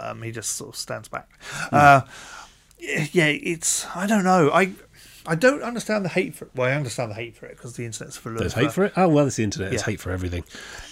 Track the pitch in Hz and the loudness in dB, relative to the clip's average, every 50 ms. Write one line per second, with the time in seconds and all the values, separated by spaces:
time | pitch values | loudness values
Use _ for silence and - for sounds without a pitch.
0 | 110 113 113 113 113 113 113 117 107 - - - 117 - - - - - 123 113 | -10 -10 -10 -10 -10 -10 -10 -8 -8 -8 -8 -8 -10 -12 -12 -12 -10 -10 -10 -10
1 | 110 - - - - _ _ _ - - - 147 156 - - 147 147 143 139 135 | -10 -12 -12 -12 -12 _ _ _ -16 -14 -10 -10 -4 0 4 8 10 10 10 8
2 | - - - - - - - - - - - _ _ _ _ - 339 - - - | 6 2 -10 -20 -18 -18 -18 -18 -18 -20 -20 _ _ _ _ -16 -10 -6 -4 -4
3 | 151 147 - 175 156 151 143 143 - - 170 160 - - - - - - - 175 | -4 0 2 2 4 4 2 0 -2 -4 -4 -4 -2 -4 -4 -4 -4 -8 -6 -4
4 | 190 202 226 208 180 185 185 185 156 143 - 170 196 185 196 - - _ _ - | 0 2 2 4 4 6 6 6 6 6 6 4 2 2 -2 -8 -20 _ _ -20
5 | - - - - - 160 165 160 254 254 285 294 - 233 240 220 - - 214 214 | -20 -20 -20 -12 -6 -4 0 4 4 4 4 2 -2 -6 -6 -6 -4 -2 -2 -2
6 | 190 165 - 180 190 165 - - - - - 127 123 127 135 147 143 117 - - | -2 -2 -2 -2 -2 -2 -4 -12 -16 -10 -4 -2 0 0 0 0 -2 -4 -4 -6
7 | 123 107 104 110 120 117 - - - - - - - 123 117 - 120 117 107 - | -6 -6 -6 -10 -12 -12 -14 -18 -20 -20 -18 -16 -16 -14 -10 -10 -10 -10 -10 -12
8 | 127 - - - - 120 113 113 101 87 - 113 143 147 - 180 196 190 - 180 | -12 -14 -14 -14 -12 -8 -6 -4 -4 -2 0 0 0 0 2 0 -2 0 2 2
9 | 185 170 151 147 147 131 - - 110 101 - - 95 95 117 110 - - 104 - | 4 4 6 6 4 4 2 0 -2 -2 -2 -4 -4 -4 -4 -4 -2 -2 -4 -4
10 | - 92 90 92 92 90 87 87 - - - - - - - - - - | -4 -6 -4 -4 -4 -4 -4 -6 -8 -8 -14 -18 -16 -16 -16 -16 -8 0